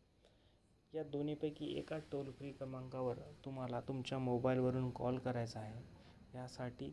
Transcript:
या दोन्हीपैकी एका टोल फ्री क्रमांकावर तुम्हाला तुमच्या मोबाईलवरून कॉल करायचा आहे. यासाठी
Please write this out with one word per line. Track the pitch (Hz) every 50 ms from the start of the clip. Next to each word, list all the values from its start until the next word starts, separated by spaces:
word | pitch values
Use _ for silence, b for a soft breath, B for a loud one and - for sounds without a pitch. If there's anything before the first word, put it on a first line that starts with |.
| _ _ b b b b b b b b b b b _ _ _ _ _ -
या | 156 151
दोन्हीपैकी | 139 143 143 147 147 151 147 160 151 151 - 151 143 - 147
एका | 147 - 156 156
टोल | 151 - 147 139 139 135
फ्री | 127 - 139 143 139
क्रमांकावर | - 139 131 131 127 131 127 135 131 127 123 120 - - - - - -
तुम्हाला | 139 135 131 127 123 120 123
तुमच्या | - - 135 131 123 - 139 131
मोबाईलवरून | 127 127 123 120 127 131 127 127 127 127 123 131 127 127
कॉल | 123 - - 123 127 131
करायचा | 123 127 120 120 117 113 - 113
आहे. | 107 107 113 120 131 - B B B B B B B - -
यासाठी | 127 127 123 - - 127 123 123 - 135 143